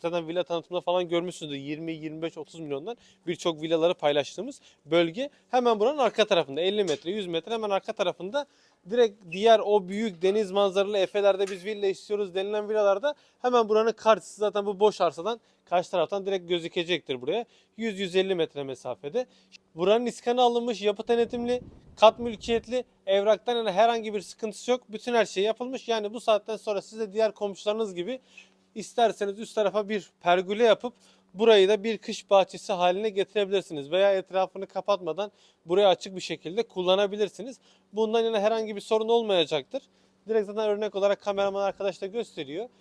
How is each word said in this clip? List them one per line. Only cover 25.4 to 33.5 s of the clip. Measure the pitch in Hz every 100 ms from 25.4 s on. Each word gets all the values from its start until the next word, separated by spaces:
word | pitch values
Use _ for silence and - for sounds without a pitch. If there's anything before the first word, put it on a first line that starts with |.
yapılmış. | 202 220 247 262 -
Yani | 226 208
bu | 226
saatten | - 214 208 214
sonra | - 202
siz | - 220
de | 220
diğer | 202 220
komşularınız | - 208 185 214 220 220 175
gibi | 180 254 _ - - _ _ 226
isterseniz | 190 - 226 - 202 196
üst | 220 -
tarafa | 202 196 202
bir | 208 160 _
pergüle | 175 180 185 208
yapıp | 233 202 240 - _ _ _
burayı | 180 226 214 190
da | 214
bir | 214 214
kış | - 202 -
bahçesi | 196 185 - -
haline | 185 180 185 220
getirebilirsiniz. | 190 185 214 196